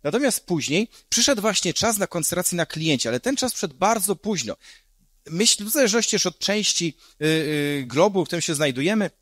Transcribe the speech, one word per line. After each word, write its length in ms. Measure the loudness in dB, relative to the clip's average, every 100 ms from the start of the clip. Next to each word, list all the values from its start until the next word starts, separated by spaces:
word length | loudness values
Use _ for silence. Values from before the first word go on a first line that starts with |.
Natomiast 420 | 0 0 0 -2 -2
później 420 | -2 0 0 0 -8 _
przyszedł 320 | 0 2 2
właśnie 320 | 2 0 -2
czas 240 | 0 0 0
na 100 | -2
koncentrację 480 | -2 -2 -2 -2 -2
na 100 | -4
kliencie, 440 | -2 0 0 0
ale 100 | -2
ten 160 | -2 -2
czas 180 | -2
przyszedł 220 | -4 -8 0
bardzo 400 | 0 0 -2 -4
późno. 400 | -2 -4 -4 -10 -14 -20 _ _ _ _ -10
Myślę, 360 | 0 2 2 0
w 40 |
zależności 420 | 2 2 2 0
też 140 | 0 -2
od 140 | -2
części, 580 | -2 0 0 0 -2 -6 -20 _
y, 40 | 0
y, 580 | 2 0 -2 -2 -2 -2
globu, 360 | 2 4 4
w 40 | -2
którym 140 | -2
się 140 | -2 0
znajdujemy 540 | 0 0 0 0 -2 _